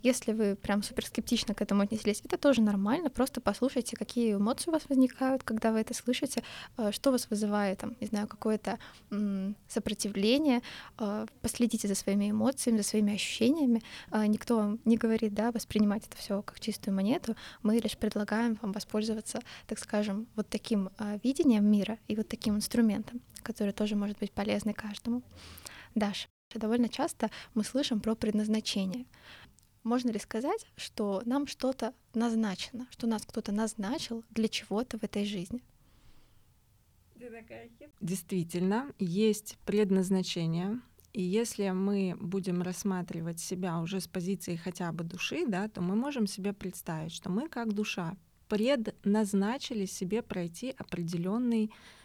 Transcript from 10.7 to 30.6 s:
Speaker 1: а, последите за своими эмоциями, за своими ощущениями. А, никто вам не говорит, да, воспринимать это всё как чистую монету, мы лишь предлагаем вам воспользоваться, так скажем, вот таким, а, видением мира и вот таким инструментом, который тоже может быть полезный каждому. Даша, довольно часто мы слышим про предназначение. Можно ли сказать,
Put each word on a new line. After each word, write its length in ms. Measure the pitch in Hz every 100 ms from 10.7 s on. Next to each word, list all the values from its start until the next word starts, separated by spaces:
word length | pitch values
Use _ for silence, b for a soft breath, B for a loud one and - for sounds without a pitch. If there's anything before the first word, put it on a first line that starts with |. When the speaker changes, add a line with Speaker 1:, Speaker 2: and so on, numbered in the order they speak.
| B B -
Speaker 1:
а, 280 | 208 214 220 -
последите 480 | 233 - 240 226 202
за 60 | 196
своими 360 | - 202 202
эмоциями, 460 | 214 226 - - 220
за 60 |
своими 320 | 202 214 208 208
ощущениями. 640 | - - 233 330 269 226 B B -
А, 160 | 214 214
никто 300 | 214 - 233
вам 240 | 208 220 220
не 100 | 226
говорит, 380 | 226 220 214
да, 180 | 202 226
воспринимать 560 | 226 - 214 208 202 -
это 80 | -
всё 280 | - 202
как 180 | - -
чистую 340 | - 208 - 190
монету, 400 | 196 330 - 220 B B
мы 160 | 208 226
лишь 200 | 220 -
предлагаем 600 | 220 208 208 214 233 220
вам 100 | 202
воспользоваться, 680 | 202 - 214 220 220 - - B B -
так 120 | 220
скажем, 480 | - 208 214 196 226 -
вот 100 | 208
таким, 440 | 214 - 208 190 -
а, 200 | 208 208
видением 420 | 247 277 311 214 208
мира 280 | 208 190 220 -
и 80 | 214
вот 140 | 214
таким 260 | 220 220 208
инструментом, 680 | - 233 226 202 220 247 - -
который 300 | - 220 208
тоже 220 | 202 214 208
может 240 | 202 208
быть 100 | 202
полезный 440 | - 202 208 214
каждому. 500 | 214 214 202 233 247 - B B B B B B 220
Даша, 320 | 202 196 - _ -
довольно 340 | 226 214 240 233
часто 440 | - 320 - 220 B B 220
мы 80 |
слышим 360 | 208 262 294 214
про 140 | 220
предназначение. 920 | 220 220 208 214 214 - 202 190 240 254 B B B B - _ _
Можно 280 | 226 247 247
ли 80 | 202
сказать, 480 | - 220 277 440